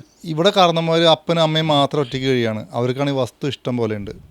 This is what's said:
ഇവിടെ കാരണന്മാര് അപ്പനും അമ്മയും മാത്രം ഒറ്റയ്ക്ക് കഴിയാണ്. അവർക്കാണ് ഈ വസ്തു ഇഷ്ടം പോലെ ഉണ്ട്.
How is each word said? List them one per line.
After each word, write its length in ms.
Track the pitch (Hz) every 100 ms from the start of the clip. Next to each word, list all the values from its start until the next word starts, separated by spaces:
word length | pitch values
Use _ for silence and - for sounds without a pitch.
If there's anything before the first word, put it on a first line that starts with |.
| - _
ഇവിടെ 280 | 170 156 190 196
കാരണന്മാര് 460 | 175 165 165 165
അപ്പനും 400 | 165 151 - 165
അമ്മയും 260 | 156 156 160
മാത്രം 320 | 143 135 151
ഒറ്റയ്ക്ക് 280 | 127 131 131
കഴിയാണ്. 380 | 127 113 107 -
അവർക്കാണ് 380 | 123 127 127 143
ഈ 20 |
വസ്തു 360 | 135 123 - 143
ഇഷ്ടം 280 | - 131 123
പോലെ 200 | 110 107
ഉണ്ട്. 140 | 101 - -